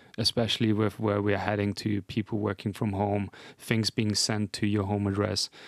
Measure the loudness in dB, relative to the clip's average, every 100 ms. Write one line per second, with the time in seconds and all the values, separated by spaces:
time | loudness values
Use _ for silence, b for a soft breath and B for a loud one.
0 | b -4 0 0 0 2 2 4 2 0
1 | 0 2 2 2 2 0 0 0 -2 -2
2 | -2 -4 -2 -2 -2 -2 -4 -2 -2 0
3 | 0 0 -2 B B -8 0 2 2 0
4 | 0 0 0 0 -2 -2 0 0 0 0
5 | 0 0 0 -2 -4 B